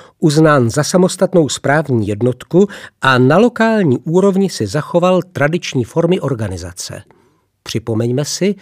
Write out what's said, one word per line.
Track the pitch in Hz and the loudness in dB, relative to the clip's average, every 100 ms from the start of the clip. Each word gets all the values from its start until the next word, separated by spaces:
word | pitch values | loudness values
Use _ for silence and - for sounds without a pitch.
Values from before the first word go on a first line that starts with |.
| - _ | -14 _
uznán | 165 147 160 147 117 | 0 4 4 4 2
za | 127 | 0
samostatnou | 147 190 180 - 185 180 151 | -2 0 0 0 0 0 0
správní | - 135 147 143 120 101 | -2 -2 -2 0 -2 -2
jednotku | 104 123 127 - 165 202 - - _ | -2 -2 -4 -2 2 2 -2 -20 _
a | 135 127 | 0 4
na | 127 165 | 4 4
lokální | 240 240 226 220 175 123 | 2 2 0 2 0 0
úrovni | - 170 196 190 196 | 0 0 2 2 -2
si | - 107 | -2 -4
zachoval | 143 - 175 180 185 | -4 -2 0 2 0
tradiční | - - 143 175 - 135 | -2 -2 -2 -2 -4 -4
formy | 113 160 170 185 | -4 -2 0 0
organizace. | 143 127 107 92 87 87 - 95 - _ _ _ _ _ | -2 -6 -6 -8 -12 -14 -14 -14 -18 _ _ _ _ _
Připomeňme | - 117 113 110 117 127 147 | -10 -8 -4 -4 -2 -2 -4
si, | - 190 196 | -2 -2 -4